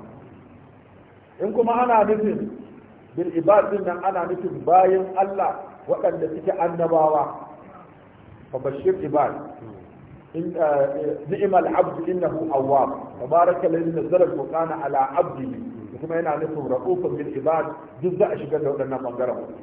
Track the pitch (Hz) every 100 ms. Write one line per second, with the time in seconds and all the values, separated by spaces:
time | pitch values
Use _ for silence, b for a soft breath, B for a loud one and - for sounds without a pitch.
0 | - - - - - - - - - -
1 | - - - - 196 220 233 233 247 226
2 | 202 214 214 - - - - - - -
3 | - 139 175 165 165 202 196 196 180 175
4 | 185 190 170 180 180 147 - 180 190 190
5 | 190 185 196 196 165 - - - - 165
6 | 190 165 160 160 185 190 170 165 165 165
7 | 156 151 135 - - - - - - -
8 | - - - - - 131 135 139 185 -
9 | - 147 127 - - - 113 107 - -
10 | - - - 160 170 175 156 143 139 143
11 | 151 151 147 190 196 185 160 165 175 -
12 | 165 180 165 147 160 139 135 135 127 -
13 | - - 127 165 175 180 180 165 165 165
14 | 147 180 170 160 131 160 165 156 143 139
15 | 135 151 175 139 131 123 - - - 127
16 | 160 165 170 151 160 156 131 127 185 180
17 | 165 - 147 135 135 160 147 - - -
18 | 170 175 202 208 143 151 143 139 131 131
19 | 127 117 127 107 - -